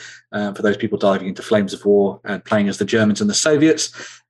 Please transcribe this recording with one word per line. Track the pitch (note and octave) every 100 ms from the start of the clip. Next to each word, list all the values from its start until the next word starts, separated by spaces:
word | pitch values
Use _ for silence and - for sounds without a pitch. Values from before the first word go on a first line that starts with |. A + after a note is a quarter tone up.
| - - _
Um, | G#2 G#2
for | G2
those | G#2+ G2
people | A2 G2+
diving | G2+ G2 F#2
into | F#2
Flames | - G#2+ G2
of | -
War | G2+ G2+ G2 F#2+
and | - F#2+
playing | - G#2+ G2+
as | F#2
the |
Germans | G2 A2+ G#2+ G#2
and | G#2
the |
Soviets. | G2 D#3 D3+ D#3+ D3+ - - - - _